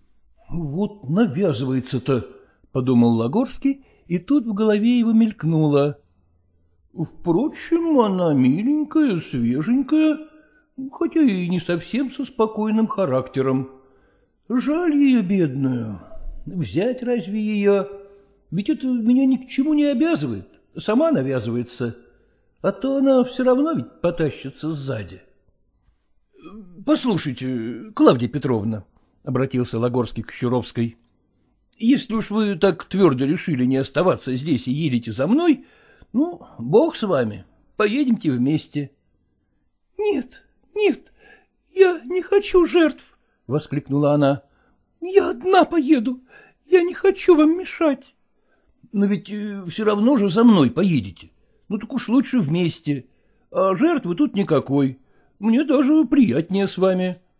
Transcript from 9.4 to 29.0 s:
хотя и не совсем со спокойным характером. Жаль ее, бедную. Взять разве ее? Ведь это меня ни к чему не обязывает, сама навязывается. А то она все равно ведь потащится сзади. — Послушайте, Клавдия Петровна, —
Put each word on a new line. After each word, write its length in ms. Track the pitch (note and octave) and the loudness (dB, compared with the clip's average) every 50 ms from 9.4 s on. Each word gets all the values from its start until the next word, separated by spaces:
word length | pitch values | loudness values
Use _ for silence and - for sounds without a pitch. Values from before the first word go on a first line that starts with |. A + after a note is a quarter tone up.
| A#2 A#2 B2 C#3+ D#3 A3+ A#3+ C#4 C4 - D#4 D#4 D#4 D#4 D4+ D4+ - - - _ _ _ _ _ _ _ _ - C4 C4+ - | -2 0 -2 -2 -2 0 0 0 0 0 0 2 2 2 0 -2 -6 -14 -20 _ _ _ _ _ _ _ _ -14 -14 -14 -6
хотя 280 | - E4+ - - E4 | -6 -6 -2 0 2
и 280 | D4+ B3 G3 F3+ F3+ E3+ | 2 2 2 0 -2 -2
не 100 | F#3 F3 | -2 -4
совсем 540 | - - F3 E3 D#3+ - - B3 C#4+ B3 - | -2 -2 -4 -4 -4 -4 -4 -4 -4 -4 -6
со 120 | - C4+ | -8 -10
спокойным 600 | - - - A3 A3 - G#3 G#3+ A3 G#3+ A3 A3 | -8 -4 -2 -2 -2 -2 -4 -2 0 0 0 0
характером. 840 | A3 - - F#3+ C#3+ B2+ C3 B2+ - - C3+ C3 C3+ C3 C3 C3 - - - _ _ _ _ _ _ _ _ _ _ _ _ _ - | 0 0 -2 -2 0 0 -2 -2 -2 -4 -2 -2 0 0 -2 -4 -6 -12 -20 _ _ _ _ _ _ _ _ _ _ _ _ _ -4
Жаль 460 | A3+ B3+ F#3+ C4 D4+ E4+ F4+ E4 D4 | -4 -2 -2 0 -2 0 0 0 2
ее, 280 | C#4+ C#4+ C4+ B3+ A#3 G3 | 2 4 4 4 2 2
бедную. 800 | F3 G3+ F#3+ E3+ C#3+ B2+ C#3 C3+ C3 B2+ A#2+ A2+ A2 G2+ F2 - - - - - - - - - | 0 0 0 0 0 0 -2 -2 -2 -2 -4 -6 -8 -10 -12 -14 -16 -14 -12 -12 -12 -12 -12 -12
Взять 560 | D3 F#3 F3+ D3 F#2+ F#2 D3+ G3+ B3+ B3 B3+ A#3+ | -10 -8 -8 -8 -6 -4 -2 -2 -2 -4 -4 -4
разве 380 | B3 B3 A#3 - F#3+ G3+ G#3+ | -4 -4 -4 -4 -4 -6 -4
ее? 480 | G#3+ G#3+ G#3+ G#3 G3+ G3+ G3+ G3+ G3 - - - - - - - _ _ _ _ _ _ D#3 | -4 -2 -2 0 2 2 2 2 0 -4 -8 -16 -20 -20 -20 -20 _ _ _ _ _ _ -8
Ведь 160 | F3+ G3+ - | -4 -2 -2
это 180 | D4+ - B3+ | -4 -2 -2
меня 400 | B3+ B3+ A#3+ G#3+ A#3 B3 C4 C4+ | -2 -2 0 2 2 4 4 4
ни 100 | C4 C4 | 2 2
к 120 | B3+ - - | 0 -2 -4
чему 260 | - - C#4 D#4 D#4 | -4 -2 0 0 2
не 120 | D4 D4 | 2 2
обязывает, 600 | C#4+ C#4 A#3 D#4 E4+ E4 C#3+ D3+ B2 A2 G2 - - _ _ _ _ _ | 2 2 2 0 0 0 0 -2 -4 -6 -8 -10 -14 _ _ _ _ _
сама 340 | D#3+ - - G#3+ B3 D#4+ E4 | -8 -4 0 0 2 2 2
навязывается. 840 | D4 E3+ C3 C3+ C3+ B2+ G#2 A#2 A#2 A#2+ A#2+ A#2+ - - A#2+ A#2 A#2 - - _ _ _ _ _ _ _ _ _ _ _ - | 2 0 0 0 -2 -2 -4 -4 -4 -4 -4 -6 -6 -6 -6 -6 -8 -10 -16 _ _ _ _ _ _ _ _ _ _ _ -4
А 80 | F#3 G3 | -4 -4
то 240 | - - C4+ C4+ | -4 -4 -2 -2
она 280 | C#4 C4+ C#4 C4+ B3+ B3 | 2 2 4 4 4 2
все 200 | B3+ - - B3+ | 0 -2 -2 0
равно 280 | B3+ B3 C4 D4 D#4+ D#4 | 2 2 2 2 0 -2
ведь 280 | F#3 - - - _ | -4 -6 -8 -8 _
потащится 720 | - F3 E3+ E3+ D#3+ C#3+ - - - C3+ C3+ - - D#3 E3 | -4 -2 -2 -2 -2 -4 -4 -6 -12 -14 -12 -10 -8 -8 -8
сзади. — 480 | C#3+ C3+ C3+ B2 A2 G2 E2+ F#2 F2+ - _ _ _ _ _ _ _ _ _ _ _ _ _ _ _ _ _ _ _ _ _ _ _ - E3+ G3 A3+ G3+ - - G#3+ G3 | -6 -6 -8 -8 -8 -10 -12 -16 -20 -20 _ _ _ _ _ _ _ _ _ _ _ _ _ _ _ _ _ _ _ _ _ _ _ -20 -20 -20 -20 -20 -20 -20 -8 -2
Послушайте, 1080 | C#4 D#4 D4 - B3 G3+ D#3 - D3+ B2 - B2+ C3 C3 A#2+ A2 A#2+ A#2+ A2+ A3 - - | 0 0 0 2 0 0 0 -2 -4 -6 -6 -6 -4 -4 -4 -4 -6 -8 -10 -12 -10 -2
Клавдия 320 | - D4+ A3 D#3+ A#2 A#2+ | 4 6 6 6 4 2
Петровна, — 600 | A#2+ - C#3+ - C3 B2 A2 G2+ A#2 A2 G2+ - _ _ _ | -4 -4 -4 -2 -2 -2 -2 -2 -4 -6 -6 -10 _ _ _